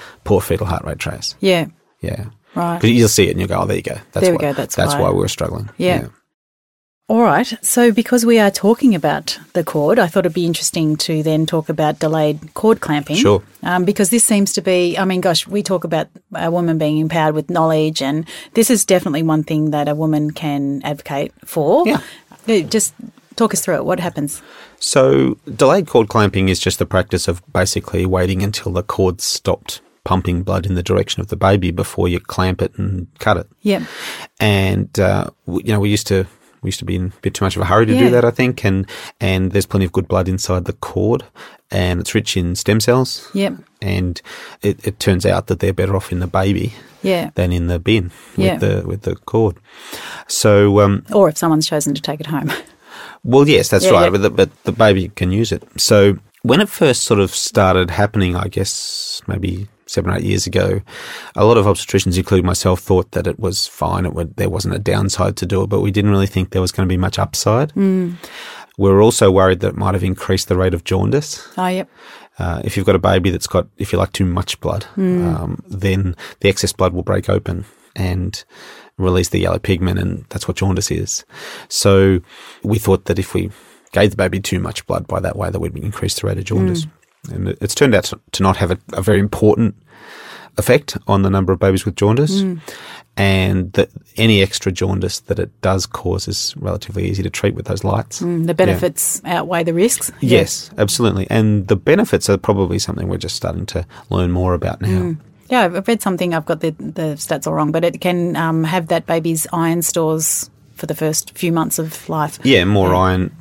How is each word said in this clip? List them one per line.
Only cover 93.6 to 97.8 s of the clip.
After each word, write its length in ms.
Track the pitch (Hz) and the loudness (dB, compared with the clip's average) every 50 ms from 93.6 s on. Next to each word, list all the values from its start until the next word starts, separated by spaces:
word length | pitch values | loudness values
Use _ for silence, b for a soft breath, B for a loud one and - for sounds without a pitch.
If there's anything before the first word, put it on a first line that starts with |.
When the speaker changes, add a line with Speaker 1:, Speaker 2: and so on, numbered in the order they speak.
| 90 87 - | -2 -2 0
Speaker 1:
that 160 | - - - - - - _ - | 0 0 0 -2 -14 -20 _ -4
any 260 | - 113 113 107 98 98 | 0 2 4 4 4 4
extra 280 | 95 - - - 101 | 2 0 -4 -4 -4
jaundice 480 | 92 - 98 95 98 95 92 95 - - | -2 -2 -2 -2 -2 -2 -2 -4 -6 -6
that 180 | - - 95 98 | -6 -6 -4 -4
it 100 | 92 - - _ | -4 -6 -6 _
does 260 | - 95 92 95 90 | -2 0 0 0 -2
cause 420 | - - - - 92 90 90 - 95 | -4 -8 -8 -4 -4 -4 -4 -4 -6
is 260 | 95 - - - - | -6 -6 -6 -8 -8
relatively 520 | - - 95 90 - - - 98 92 95 95 | -8 -6 -6 -6 -6 -8 -8 -6 -4 -4 -2
easy 140 | 95 95 95 | -2 -2 -4
to 60 | 92 | -4
treat 240 | - - - 104 - | -4 -2 -2 -2 -2
with 100 | - - | -2 -6
those 160 | - - 101 | -6 -6 -4